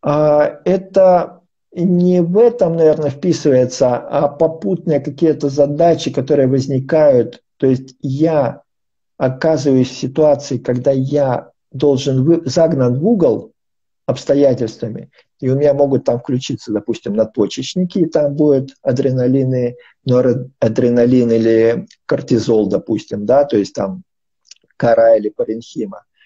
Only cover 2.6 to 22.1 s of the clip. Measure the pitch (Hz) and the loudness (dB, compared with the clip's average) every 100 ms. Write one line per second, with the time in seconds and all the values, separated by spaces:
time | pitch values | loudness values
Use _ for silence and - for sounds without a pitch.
2.6 | 175 165 156 156 151 135 175 160 151 127 | -2 2 2 2 -2 -4 -2 0 2 2
3.6 | 127 - 127 120 - 139 147 - 160 160 | 2 0 0 0 -2 -2 -2 0 -2 -2
4.6 | 202 180 - 190 151 131 160 139 143 135 | -6 -6 -2 -4 -4 -2 0 0 -4 0
5.6 | 143 143 170 160 151 - 131 143 131 135 | 0 2 2 2 -2 -6 -2 0 2 0
6.6 | 135 135 131 160 151 127 117 - _ _ | -2 -4 -2 2 4 4 0 -8 _ _
7.6 | 135 127 131 _ 143 135 160 156 123 - | -2 -2 -4 _ -8 -2 0 0 -2 -6
8.6 | _ _ _ _ _ _ 131 135 160 156 | _ _ _ _ _ _ -4 0 -2 0
9.6 | 143 131 127 - 131 135 151 139 - 127 | 2 2 0 -4 -8 0 2 2 -2 -8
10.6 | - 123 135 135 135 143 135 123 - _ | -4 -2 0 0 0 -2 0 -2 -6 _
11.6 | _ 135 147 135 139 131 135 165 135 147 | _ -2 0 0 0 0 2 0 0 0
12.6 | 160 143 123 123 175 233 151 110 - _ | 0 2 0 0 0 2 2 0 -6 _
13.6 | _ _ _ _ - 131 - 143 139 120 | _ _ _ _ -8 -8 -2 2 2 2
14.6 | 117 - 113 - - _ _ _ 131 135 | -4 -6 -10 -10 -16 _ _ _ -4 0
15.6 | 147 139 143 135 135 120 - 127 - 131 | 0 2 0 0 0 -4 -4 -6 -6 -10
16.6 | - 104 - 113 - 104 110 - 98 - | -6 -8 -6 -8 -4 -2 -2 0 -4 -2
17.6 | 131 180 180 196 160 160 147 147 151 135 | -8 -4 -4 -2 0 0 -2 0 2 2
18.6 | 131 _ 139 127 135 127 127 135 131 127 | -2 _ -4 -2 -2 0 0 0 0 -2
19.6 | 123 123 - _ - 123 127 120 131 _ | -4 -8 -20 _ -2 0 2 -2 -6 _
20.6 | 117 110 123 120 120 127 120 113 113 113 | -2 0 0 2 2 2 2 0 2 2
21.6 | 113 113 - _ - | 2 0 -8 _ -6